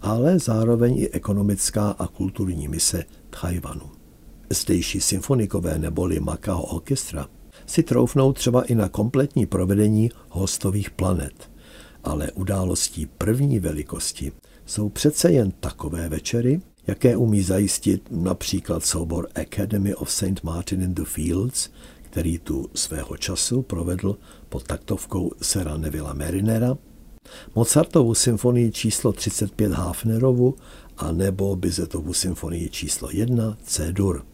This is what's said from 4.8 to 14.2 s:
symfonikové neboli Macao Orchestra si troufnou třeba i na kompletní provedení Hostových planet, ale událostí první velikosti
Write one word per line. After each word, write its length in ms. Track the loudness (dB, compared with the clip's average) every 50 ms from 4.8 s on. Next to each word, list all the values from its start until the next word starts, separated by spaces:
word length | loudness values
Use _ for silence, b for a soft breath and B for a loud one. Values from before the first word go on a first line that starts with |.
| 2 0 -2 -2
symfonikové 800 | 0 0 0 -2 0 0 2 2 2 0 0 -2 -2 0 -2 0
neboli 420 | -2 -2 0 0 0 0 0 0
Macao 420 | 0 -2 -4 -4 -2 -2 -2 -2 -2
Orchestra 640 | -4 -6 -8 -2 -2 -4 -4 -4 -6 -8 -8 -8 -10 -14 -20 -20 -20 B B B
si 160 | -2 0 0 2
troufnou 500 | 4 4 4 4 4 6 4 4 4 4
třeba 300 | 2 0 4 4 4 4
i 120 | 4 2
na 140 | 2 2 2
kompletní 580 | 0 0 0 2 2 2 0 2 2 0 0
provedení 640 | 2 2 0 2 4 4 4 6 6 6 4 4 2 B B B B
Hostových 600 | -4 -2 -2 -2 -2 -2 -2 0 0 0 -2 -4
planet, 600 | -4 -2 0 0 0 0 -2 -6 -10 -16 -20 -20 B B B B B B B B B B B
ale 260 | -4 -4 -2 -4 -6 -6
událostí 760 | -6 -2 -2 0 0 0 0 0 0 -2 -4 -4 -6 -8
první 520 | -8 -6 -4 0 0 2 2 2 2 2 2
velikosti 760 | 0 -2 -4 -4 -6 -6 -6 -6 -6 -8 -6 -6